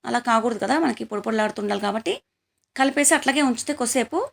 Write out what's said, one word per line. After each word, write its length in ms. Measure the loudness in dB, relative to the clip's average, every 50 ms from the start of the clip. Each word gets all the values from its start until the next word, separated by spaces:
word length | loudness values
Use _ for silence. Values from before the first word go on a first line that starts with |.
| _ -2
అలా 100 | -4 -2 2 2
కాకూడదు 320 | 2 4 2 2 -2 0 0
కదా, 100 | 0 0 2 2
మనకి 180 | 0 -2 -4 -6 -8
పొడి 120 | -6 -6 -4
పొడిలాడుతుండాలి 560 | -2 0 0 0 0 -2 -4 -2 -2 -2 -2 -2
కాబట్టి 280 | -2 -2 -2 -2 -4 -4 -4 _ _ _ _ _ _ _ _ _ _ _ 0
కలిపేసి 340 | 0 2 2 2 4 4 4 4
అట్లాగే 240 | 2 2 2 2 2 2
ఉంచితే 240 | 2 0 -2 -6 -4 -4
కొద్దిసేపు 380 | -2 0 0 0 0 0 -2 -4 -4 -4